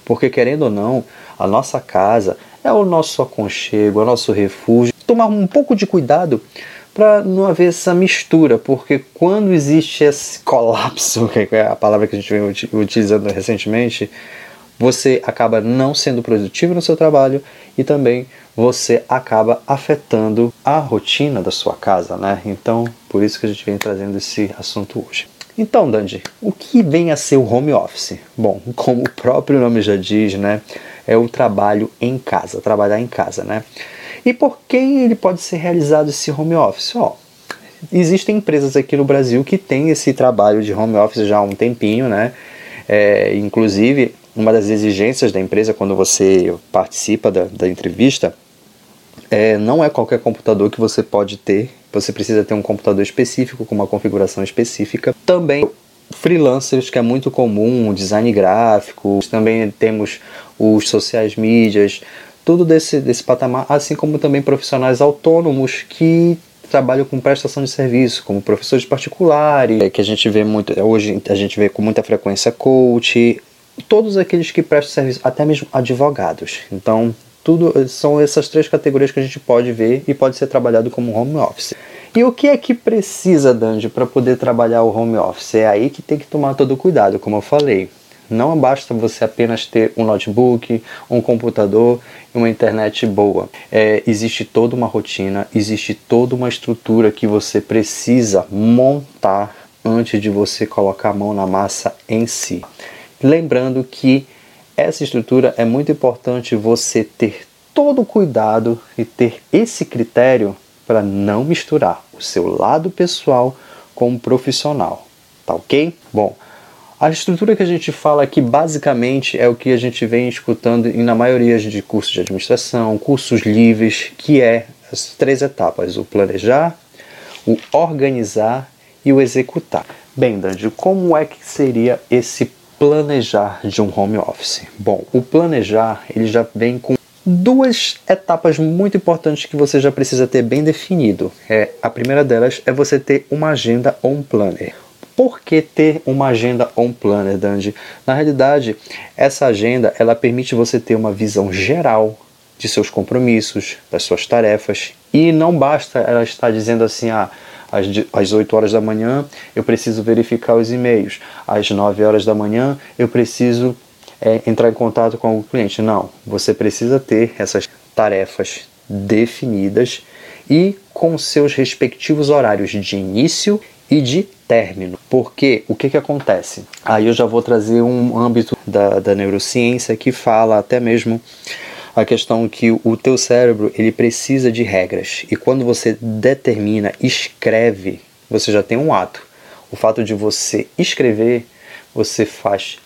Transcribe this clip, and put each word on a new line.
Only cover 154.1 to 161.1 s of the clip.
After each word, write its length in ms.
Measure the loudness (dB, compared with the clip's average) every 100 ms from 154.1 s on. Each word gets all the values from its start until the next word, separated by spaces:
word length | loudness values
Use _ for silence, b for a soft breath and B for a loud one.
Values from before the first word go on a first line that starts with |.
| -4 0
tarefas, 640 | 0 2 0 -2 -8 -8 -16 -2
e 200 | 2 4
não 260 | 4 2 2
basta 400 | 2 0 -2 -4
ela 240 | 0 0
estar 300 | -2 -2 -2
dizendo 320 | 0 -2 0
assim, 260 | 0 -2 -4
"Ah, 220 | -2 -4 B B B B
às 160 | -4 -2
de, 200 | -4 -2
às 200 | -2 2
oito 220 | 2 2 2
horas 160 | 2
da 80 | 0
manhã 460 | 0 -2 -2 -2 -6 B B -6
eu 80 |
preciso 400 | -2 -2 -2 -4
verificar 500 | 0 2 2 -2 2
os 180 | 2 2
e-mails, 480 | -2 0 0 0